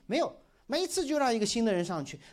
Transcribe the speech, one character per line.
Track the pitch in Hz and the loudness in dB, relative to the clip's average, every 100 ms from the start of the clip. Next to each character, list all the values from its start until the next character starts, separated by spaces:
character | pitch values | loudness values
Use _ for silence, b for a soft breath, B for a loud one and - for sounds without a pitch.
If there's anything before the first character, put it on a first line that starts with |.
| - | -4
没 | 285 | -2
有， | - - b b b | -2 -4 b b b
每 | 302 | -2
一 | 370 | -2
次 | 381 277 | -2 0
就 | 294 | 2
让 | 262 | 2
一 | 226 | 2
个 | 208 | 0
新 | 233 | 2
的 | 226 | 2
人 | 180 | 2
上 | 175 165 | 0 -4
去， | 139 - B | -6 -12 B